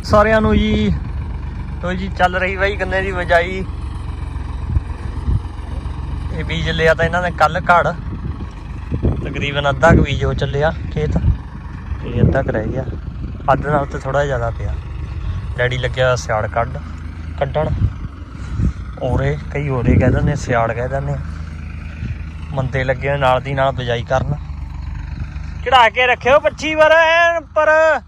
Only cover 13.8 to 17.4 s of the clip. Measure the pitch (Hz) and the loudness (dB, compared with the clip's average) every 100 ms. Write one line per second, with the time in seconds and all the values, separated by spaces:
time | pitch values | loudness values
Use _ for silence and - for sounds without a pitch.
13.8 | 143 - 131 139 143 127 117 - - - | 0 -6 -2 0 0 0 -2 -2 -4 -4
14.8 | - - - - - - - - 123 131 | -6 -8 -8 -6 -4 -6 -6 -2 0 0
15.8 | 123 120 131 123 - 110 107 120 120 135 | -4 2 2 2 0 -2 0 -2 -2 -4
16.8 | - - - - - - | -8 -10 -10 -10 -10 -4